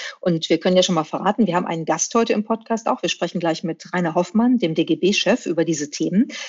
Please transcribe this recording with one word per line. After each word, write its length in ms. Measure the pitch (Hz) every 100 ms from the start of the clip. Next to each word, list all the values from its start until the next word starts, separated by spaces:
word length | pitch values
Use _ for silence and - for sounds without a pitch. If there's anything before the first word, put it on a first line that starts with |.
| - -
Und 280 | 185 165 -
wir 120 | 165
können 160 | 196 185
ja 80 |
schon 100 | 180
mal 80 | 170
verraten, 460 | 151 - 180 214 202
wir 80 | 175
haben 100 | -
einen 180 | 170
Gast 300 | 156 156 -
heute 180 | 233 226
im 120 | 214
Podcast 420 | 208 220 - 226 -
auch. 160 | 254
Wir 60 | 170
sprechen 320 | - 175 185
gleich 240 | 165 160
mit 280 | 165 160 -
Rainer 220 | 180 170
Hoffmann, 440 | 170 180 214 247 247
dem 180 | 160 160
D-G-B-Chef, 680 | 165 156 180 202 - 247 -
über 180 | 170
diese 260 | 160 151 147
Themen. 380 | - 160 180 277 -